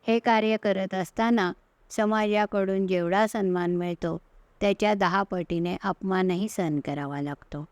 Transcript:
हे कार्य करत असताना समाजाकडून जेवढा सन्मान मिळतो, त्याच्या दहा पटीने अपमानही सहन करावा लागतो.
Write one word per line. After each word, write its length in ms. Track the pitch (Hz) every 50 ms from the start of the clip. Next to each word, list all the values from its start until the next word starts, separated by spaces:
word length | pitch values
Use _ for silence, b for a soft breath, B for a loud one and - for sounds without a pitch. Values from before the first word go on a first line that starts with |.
| _
हे 120 | - 226 233
कार्य 380 | - 247 226 220 214 220 220 214 -
करत 300 | 208 196 190 190 190 -
असताना 580 | 185 180 - _ - 226 233 233 233 190 175 175 _ _ _ _ _ _ _
समाजाकडून 960 | - - 214 208 214 220 214 208 208 208 208 202 - 202 196 185 190 190 196
जेवढा 400 | 185 185 180 175 170 185 196 220
सन्मान 480 | 214 - 226 202 185 180 180 175 175 175
मिळतो, 460 | 175 175 175 175 - - 170 165 175 _ _ _ - - _ _ _
त्याच्या 320 | 208 202 196 - 214 208 214
दहा 300 | 196 196 175 175 196 196
पटीने 540 | - 190 180 170 - 175 170 170 175 180 - -
अपमानही 640 | 202 180 _ - 190 190 185 185 185 180 175 202 214
सहन 300 | - - 185 160 151 143
करावा 420 | 139 - 143 147 143 139 143 143
लागतो. 440 | 143 147 143 - - _ - 147 151 -